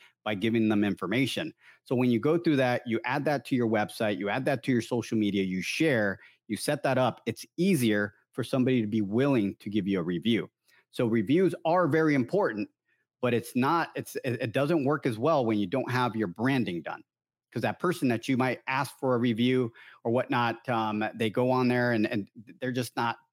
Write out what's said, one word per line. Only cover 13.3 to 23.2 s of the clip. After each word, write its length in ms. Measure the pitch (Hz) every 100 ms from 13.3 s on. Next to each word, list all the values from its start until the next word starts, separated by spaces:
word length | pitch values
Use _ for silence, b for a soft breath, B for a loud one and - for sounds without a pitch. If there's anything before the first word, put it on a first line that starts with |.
it's 200 | 117 -
not, 360 | 123 135 165 151
it's, 220 | 139 - -
it, 180 | 131 110
it 100 | 127
doesn't 320 | 135 143 170
work 220 | 135 151 139
as 100 | 110
well 300 | 147 151 113
when 120 | 107
you 100 | 95
don't 220 | - 117
have 240 | 127 123 110
your 120 | 101
branding 540 | 85 131 135 95 85
done. 220 | 82 78 - _ _ _ _
'Cause 100 | 120
that 160 | 107 -
person 300 | 180 - 131
that 180 | 113 -
you 80 | 127
might 220 | 131 - -
ask 320 | 131 131 -
for 160 | 131
a 40 | 123
review 540 | 123 110 123 127 117 B B B
or 80 | 120
whatnot, 580 | 123 - 127 117 113 -
um, 360 | 113 107 107 107
they 160 | 110 113
go 220 | 123 127
on 160 | 127 123
there 240 | 123 123
and, 120 | 113
and 220 | 107 101 98 - - -
they're 120 | 127
just 240 | 123 120 135
not, 200 | 117 -